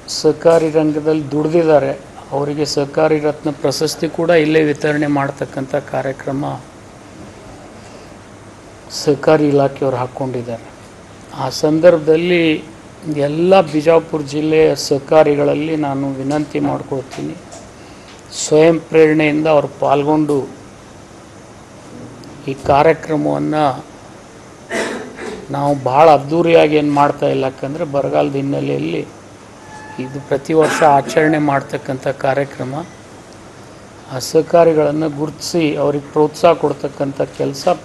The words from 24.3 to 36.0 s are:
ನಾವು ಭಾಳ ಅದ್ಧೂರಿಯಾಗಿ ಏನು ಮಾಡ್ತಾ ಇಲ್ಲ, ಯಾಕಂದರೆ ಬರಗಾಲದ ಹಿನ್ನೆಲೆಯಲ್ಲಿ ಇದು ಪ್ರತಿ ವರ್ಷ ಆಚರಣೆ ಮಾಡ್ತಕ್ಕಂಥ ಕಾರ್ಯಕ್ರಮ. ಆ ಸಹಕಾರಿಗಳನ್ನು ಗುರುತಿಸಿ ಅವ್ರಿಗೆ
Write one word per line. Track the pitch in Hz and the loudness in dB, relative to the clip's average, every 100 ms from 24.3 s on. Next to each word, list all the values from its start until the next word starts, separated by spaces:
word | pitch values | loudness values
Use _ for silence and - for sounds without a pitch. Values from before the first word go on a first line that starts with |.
| - - - - - - - - - - - - | -20 -20 -20 -10 -6 -6 -8 -12 -14 -14 -14 -8
ನಾವು | 139 143 139 | -4 0 0
ಭಾಳ | 127 135 160 | 2 6 8
ಅದ್ಧೂರಿಯಾಗಿ | 143 139 165 170 165 160 151 | 6 4 0 4 4 4 2
ಏನು | 147 | 0
ಮಾಡ್ತಾ | 143 143 143 143 | 2 2 2 -2
ಇಲ್ಲ, | 135 | 0
ಯಾಕಂದರೆ | 131 - 135 151 | -4 -6 -8 -6
ಬರಗಾಲದ | 170 139 139 147 147 | -4 -4 -2 0 0
ಹಿನ್ನೆಲೆಯಲ್ಲಿ | 139 139 143 139 139 156 165 - - - - - - - - - - | -2 -4 -4 -4 -4 -4 -6 -8 -14 -20 -20 -20 -20 -20 -20 -16 -12
ಇದು | 131 139 135 | -12 -10 -4
ಪ್ರತಿ | 139 - | -4 0
ವರ್ಷ | 160 151 - | 2 2 4
ಆಚರಣೆ | 160 139 135 - 156 156 | 4 4 2 2 2 2
ಮಾಡ್ತಕ್ಕಂಥ | 147 139 135 139 - 131 143 | 2 0 -2 -8 -6 -6 -6
ಕಾರ್ಯಕ್ರಮ. | 135 139 131 139 - 127 143 175 - - - - - - - - - - - - | -4 -2 -2 -4 -6 -10 -10 -12 -16 -20 -20 -20 -20 -20 -20 -20 -20 -20 -20 -12
ಆ | 131 | -10
ಸಹಕಾರಿಗಳನ್ನು | - 160 151 170 165 156 147 151 160 | -2 0 2 4 4 4 0 0 -4
ಗುರುತಿಸಿ | 143 156 151 - 175 156 151 | -4 -6 -8 -6 -2 -2 0
ಅವ್ರಿಗೆ | 143 147 | -2 -2